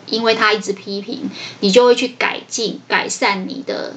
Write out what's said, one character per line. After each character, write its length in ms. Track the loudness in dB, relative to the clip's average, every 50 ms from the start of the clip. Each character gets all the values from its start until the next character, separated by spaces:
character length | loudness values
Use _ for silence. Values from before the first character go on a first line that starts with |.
| -8
因 160 | -6 -4 0 2
为 120 | 2 2
他 160 | 4 2 2
一 80 | 2 2
直 140 | 0 -4 -6
批 260 | -6 -8 -8 -8 -8
评， 300 | -8 -8 -8 -8 -8 -8 -8 -10 -14 -14 -6 -2
你 100 | 2 4
就 140 | 6 8 8
会 100 | 8 6
去 140 | 4 2 -2
改 320 | -2 -2 -4 -4 -4 -6 -10 -8
进、 320 | -6 -4 -4 -4 -6 -8 -4
改 220 | -2 -2 0 0
善 400 | -2 -2 0 0 0 0 -2 -4
你 160 | -8 -8 -8 -8
的 280 | -6 -6 -6 -8 -8 -12